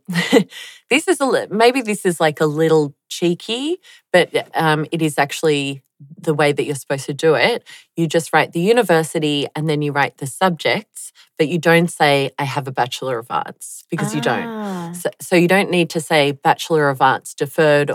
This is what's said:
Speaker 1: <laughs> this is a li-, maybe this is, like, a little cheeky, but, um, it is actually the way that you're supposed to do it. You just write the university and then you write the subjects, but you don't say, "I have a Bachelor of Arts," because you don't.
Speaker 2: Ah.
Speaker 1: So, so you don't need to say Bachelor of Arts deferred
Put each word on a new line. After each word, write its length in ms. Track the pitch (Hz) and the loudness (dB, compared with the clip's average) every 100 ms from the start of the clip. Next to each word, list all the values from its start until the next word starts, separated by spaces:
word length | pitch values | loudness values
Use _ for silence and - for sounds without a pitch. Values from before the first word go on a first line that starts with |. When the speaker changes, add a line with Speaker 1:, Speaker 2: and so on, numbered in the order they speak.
| - | -6
Speaker 1:
<laughs> 840 | 175 - 233 - - - - - | -4 2 2 2 -8 -18 -16 -2
this 180 | 269 349 | -2 0
is 120 | 320 | 0
a 60 | 269 | 2
li-, 200 | 160 107 | 0 0
maybe 300 | 196 240 269 | 2 2 2
this 220 | 220 202 190 | -2 -2 -2
is, 140 | 170 | 0
like, 200 | 160 151 | 0 2
a 60 | 156 | 0
little 480 | 147 160 156 143 - - | 2 2 4 2 -4 -14
cheeky, 720 | - 175 175 - 233 285 370 - - _ | -4 -2 -2 -4 -6 -4 -6 -8 -20 _
but, 180 | 180 151 143 - - | 2 2 -2 -4 -2
um, 300 | 160 156 147 | 2 0 0
it 100 | 165 | -2
is 160 | 156 - | -2 0
actually 640 | - - 160 143 139 139 _ _ 143 160 | -2 0 0 0 -2 -8 _ _ -20 -10
the 140 | - | -4
way 180 | 151 147 | 0 2
that 120 | 147 | 2
you're 100 | 143 | -2
supposed 320 | 143 - 139 - | -4 -6 -6 -6
to 80 | |
do 200 | 139 160 | -2 2
it. 300 | 135 175 240 - - _ - | 2 2 -2 -8 -20 _ -4
You 100 | 165 | -2
just 260 | 165 160 | -2 0
write 200 | 160 135 | 0 0
the 80 | 170 | 0
university 840 | 185 233 208 165 160 170 151 147 135 | 2 2 4 2 0 -2 -2 -2 -4
and 140 | 156 156 | -4 -4
then 120 | 147 | -2
you 100 | 147 | -2
write 260 | 143 135 - | -2 -2 -4
the 80 | 135 | -10
subjects, 880 | - 190 165 127 - - - - _ _ - | -2 0 0 0 -2 -4 -18 -20 _ _ -2
but 100 | 147 | 0
you 100 | 175 | 0
don't 320 | 165 170 170 | 4 4 4
say, 400 | - 151 139 135 - | 2 2 2 0 -4
"I 60 | |
have 220 | 139 143 135 | -6 -4 -6
a 40 | |
Bachelor 460 | 131 123 - 131 117 | -4 -4 -4 -6 -6
of 80 | 113 | -4
Arts," 540 | 78 - - - - - | -6 -6 -12 -16 -18 -10
because 240 | 170 202 | -4 -4
you 60 | - | -2
don't. 260 | 240 220 233 | -2 -2 -4
Speaker 2:
Ah. 460 | 220 208 185 170 | -8 -6 -8 -8
Speaker 1:
So, 180 | 175 - - | -8 -8 -8
so 140 | - 180 | 0 2
you 120 | 175 | 4
don't 220 | 190 180 | 4 2
need 200 | 175 160 | 0 0
to 100 | 170 | -4
say 320 | - 160 143 | 0 2 2
Bachelor 560 | 139 160 151 - 160 143 | 0 0 0 0 0 2
of 100 | 135 | 2
Arts 340 | 135 117 - | 2 2 -4
deferred 560 | - 143 - 156 147 143 | -8 -6 2 4 4 2